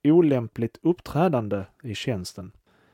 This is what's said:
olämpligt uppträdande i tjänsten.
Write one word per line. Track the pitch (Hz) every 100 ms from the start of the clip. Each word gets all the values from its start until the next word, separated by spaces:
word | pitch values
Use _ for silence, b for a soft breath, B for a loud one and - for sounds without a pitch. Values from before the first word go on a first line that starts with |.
olämpligt | 143 170 160 131 113 - 117 -
uppträdande | 160 180 - 147 180 - 107 101 95 _
i | 123 98
tjänsten. | - 104 90 - 92 - b b b